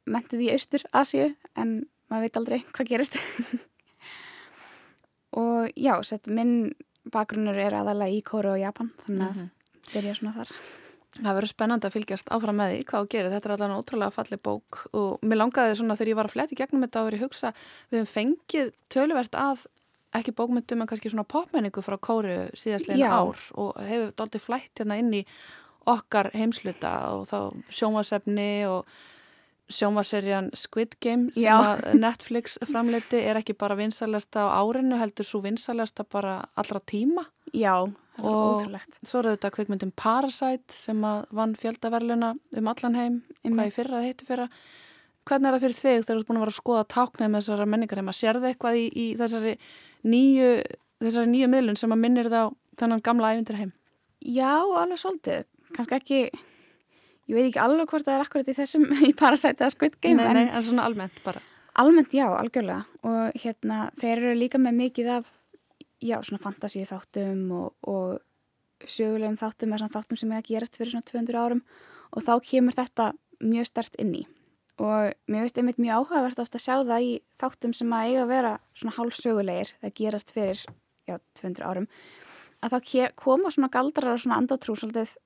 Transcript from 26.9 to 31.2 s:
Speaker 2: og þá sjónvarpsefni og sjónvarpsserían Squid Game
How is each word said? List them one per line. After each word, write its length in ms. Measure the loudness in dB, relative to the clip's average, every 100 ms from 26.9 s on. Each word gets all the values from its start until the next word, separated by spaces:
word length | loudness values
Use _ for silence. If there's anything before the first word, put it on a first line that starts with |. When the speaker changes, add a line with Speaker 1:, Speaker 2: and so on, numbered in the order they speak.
| -2 -4
Speaker 2:
og 120 | -6 -6
þá 280 | -6 -6 -10 -10
sjónvarpsefni 960 | -2 0 0 0 -2 -2 -2 0 -2 -2
og 200 | -2 -6 -18 -20 -20 -20 _ _ _ -8
sjónvarpsserían 800 | -2 0 2 0 -2 -2 -2 -4
Squid 420 | -6 -6 -4 -4 -4
Game 300 | -2 0